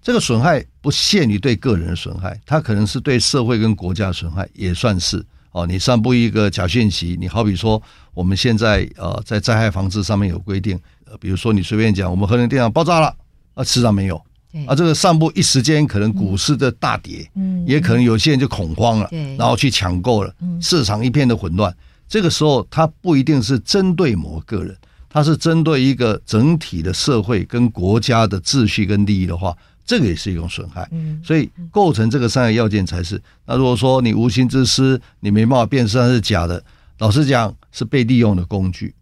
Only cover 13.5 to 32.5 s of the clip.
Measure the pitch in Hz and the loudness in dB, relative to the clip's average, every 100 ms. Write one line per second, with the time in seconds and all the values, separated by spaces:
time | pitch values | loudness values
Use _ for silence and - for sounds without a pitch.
13.5 | - 127 123 120 101 95 80 _ _ _ | -8 -2 0 2 2 -2 -6 _ _ _
14.5 | 156 135 139 170 151 196 160 156 - 107 | -12 -2 0 2 2 2 4 2 0 2
15.5 | 131 127 151 151 104 107 143 95 95 - | 2 2 2 2 0 -2 -2 -2 -2 -2
16.5 | 131 135 120 - 113 - - 151 196 190 | 0 0 -2 -4 -4 -8 -16 -12 -6 -4
17.5 | 185 175 147 175 123 123 110 120 131 135 | -4 0 0 2 4 4 2 2 2 0
18.5 | - 82 76 117 110 101 165 143 135 117 | -4 -6 0 0 0 -2 -6 -8 -2 0
19.5 | 120 139 - 92 90 98 110 92 - 175 | 2 0 0 -2 -2 0 0 -2 -8 -8
20.5 | 170 170 175 - 107 123 127 127 113 - | -6 0 0 0 0 0 2 2 0 -2
21.5 | 87 101 - - _ - 214 170 - 151 | -2 -2 -4 -20 _ -4 0 0 2 2
22.5 | 131 - 156 160 - 180 143 131 143 107 | 2 0 0 0 0 2 2 4 2 2
23.5 | 131 - 202 185 170 165 95 76 78 - | -2 0 0 2 2 0 0 -4 -10 -8
24.5 | 104 95 95 _ _ - 151 147 156 165 | -8 -8 -12 _ _ -4 0 2 2 2
25.5 | 165 156 143 135 123 117 98 - 110 139 | 2 2 2 2 2 0 -2 0 2 4
26.5 | 165 - 85 85 90 - 123 98 110 87 | 2 -4 -6 -4 -2 0 0 0 -2 -2
27.5 | 120 120 - 90 110 - 113 110 95 - | 0 0 0 0 0 2 2 2 -2 -2
28.5 | 139 110 - 95 104 101 98 90 87 92 | 0 2 0 0 0 2 0 -2 -4 -6
29.5 | 82 _ _ - 233 117 80 104 85 85 | -8 _ _ -2 0 0 -2 -6 -6 -8
30.5 | - 90 - - 165 156 156 - 160 123 | -10 -12 -12 -10 -8 -8 -10 0 0 0
31.5 | - 170 208 190 110 110 143 120 135 120 | -8 -4 2 2 2 0 2 0 2 2